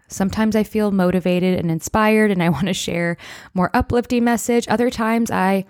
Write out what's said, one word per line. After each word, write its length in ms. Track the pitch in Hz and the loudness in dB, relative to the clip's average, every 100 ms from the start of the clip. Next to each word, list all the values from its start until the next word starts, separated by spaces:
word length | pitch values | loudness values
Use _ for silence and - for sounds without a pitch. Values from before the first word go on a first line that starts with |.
| _ | _
Sometimes 480 | - 190 202 220 214 | -4 -4 0 0 0
I 80 | |
feel 280 | 214 214 208 | 0 -2 0
motivated 680 | 196 180 185 180 180 185 180 | 2 2 2 0 0 0 0
and 100 | 170 | -2
inspired 600 | 165 - 220 214 220 214 | -4 -2 0 2 4 4
and 100 | 190 | 2
I 80 | 170 | 2
<laughs> 0 | |
want 160 | 139 190 | 2 0
to 80 | |
share 440 | 190 - 170 170 170 - - - | -2 -4 -4 -4 -6 -10 -20 -8
more 160 | 185 180 240 | -2 0 0
uplifting 480 | 254 240 240 247 | 0 0 0 0
message. 440 | 233 233 - 240 233 | 2 0 0 0 0
Other 220 | 220 240 | 0 0
times 400 | - 226 226 233 | -2 -2 0 0
I 360 | 185 185 196 | 0 0 0